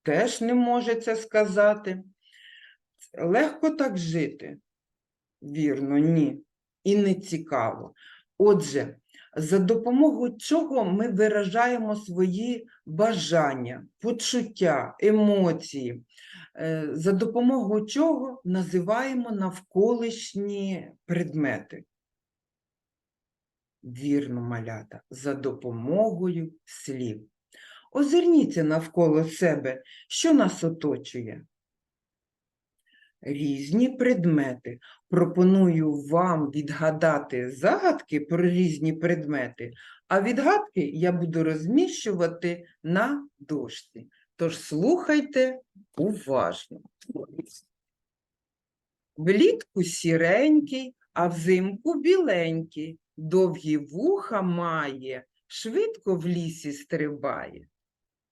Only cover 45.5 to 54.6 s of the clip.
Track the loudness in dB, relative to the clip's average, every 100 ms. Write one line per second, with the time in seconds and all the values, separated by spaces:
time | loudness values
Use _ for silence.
45.5 | -2 -14 _ _ -4 -2 -4 -2 0 0
46.5 | -4 -12 -20 -20 _ -14 -14 -12 -14 -16
47.5 | -18 _ _ _ _ _ _ _ _ _
48.5 | _ _ _ _ _ _ -4 2 4 4
49.5 | 4 -2 -4 -4 -2 0 2 4 4 6
50.5 | 4 2 -4 -8 -14 _ -2 -2 0 2
51.5 | 2 2 -4 -4 0 4 4 4 0 0
52.5 | -2 -6 -10 -12 -14 _ -14 -2 2 2
53.5 | 0 -2 -4 -4 -4 0 0 -2 -4 -2
54.5 | -2